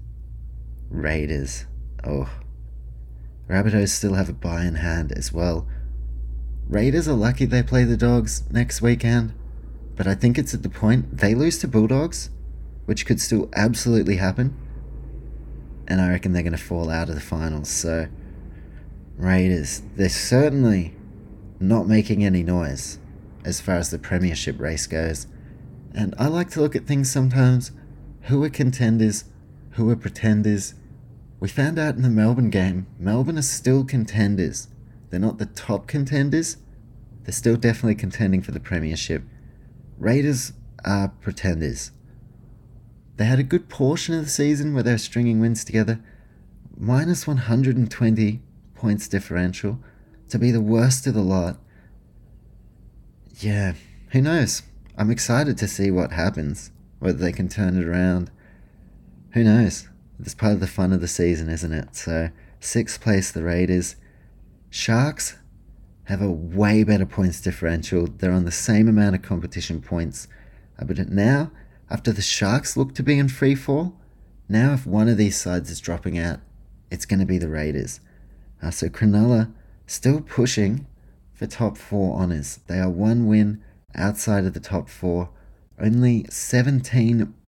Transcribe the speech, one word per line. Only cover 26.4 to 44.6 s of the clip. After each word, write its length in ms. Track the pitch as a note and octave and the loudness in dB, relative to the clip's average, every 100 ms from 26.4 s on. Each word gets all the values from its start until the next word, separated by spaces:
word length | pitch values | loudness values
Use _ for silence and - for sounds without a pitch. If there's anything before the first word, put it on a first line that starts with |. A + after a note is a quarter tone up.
| F3+ | -2
to 100 | D#3+ | 0
look 140 | D3+ - | 0 0
at 120 | - | -2
things 240 | C#3 C3 | 0 0
sometimes. 600 | C#3+ C3 C3 B2+ B2+ - - - - - - | 2 2 4 6 4 0 -10 -20 -20 -20 -12
Who 200 | - C#3 | 0 2
are 60 | D3+ | 2
contenders? 760 | C#3 B2+ B2+ A#2 A2+ A2 G#2 - - - - - | 0 0 2 2 4 4 2 -8 -20 -20 -20 -8
Who 140 | - A2+ | 0 2
are 40 | A2+ | 2
pretenders? 800 | F#2+ - A2 G#2+ G#2 G#2 - - - - - - - - | -2 0 2 4 4 0 -2 -14 -20 -20 -20 -20 -20 -8
We 80 | G2 | -4
found 300 | - C#3 D#3+ | 0 0 0
out 180 | D3+ B2 | -2 2
in 60 | |
the 80 | B2+ | 2
Melbourne 400 | G#2+ A2 B2 A2+ | 4 4 4 2
game, 380 | G2 F#2 F#2 F#2 - | 4 2 0 -6 -4
Melbourne 400 | F2+ A#2+ C#3 D#3+ | 0 0 0 -2
are 60 | |
still 400 | C3+ - C3 C3+ | -2 -2 2 2
contenders. 840 | C3 C3 G#2+ G#2 G2+ G2 D#2 - - - - - - | 2 -2 0 2 2 2 -2 -4 -14 -20 -20 -20 -8
They're 100 | F2+ | -2
not 180 | G#2+ - | -2 -2
the 80 | G#2+ | -8
top 420 | - - G2 - | -8 -4 -4 -2
contenders. 720 | D3 C3+ C#3+ C#3+ D3+ E3 - - - - - - - | -4 0 0 2 0 -2 -8 -18 -20 -20 -20 -20 -16
They're 100 | - | -10
still 220 | - A#2 A2+ | -2 2 4
definitely 400 | A#2 A2+ A2+ G#2+ | 2 2 0 0
contending 460 | F#2+ - G2+ F#2+ | -4 0 2 2
for 100 | - | -2
the 80 | - | -8
premiership. 640 | - F2 D#2+ E2 - D#2+ - - - - - - - - | -6 -4 -2 -4 -4 -6 -8 -18 -20 -20 -20 -20 -20 -4
Raiders 560 | G2+ C3+ C#3+ C3+ - - - - | 0 2 2 0 -4 -14 -20 -8
are 260 | - G2+ G2 - | -2 0 -2 -4
pretenders. 720 | - - F#2+ D#2+ D2 - - - - - - - - - - - - - - - | -8 -2 -2 0 -2 -4 -10 -16 -20 -20 -20 -20 -20 -20 -20 -20 -20 -20 -12 -2
They 100 | A2+ | 2
had 140 | C3 | 2
a 40 | |
good 260 | C3 F3+ - | 2 0 -2
portion 460 | - C3+ D#3+ - E3 | 0 0 0 -2 -4
of 80 | D3 | -2
the 40 | |
season 440 | - D3 D3 | 0 2 2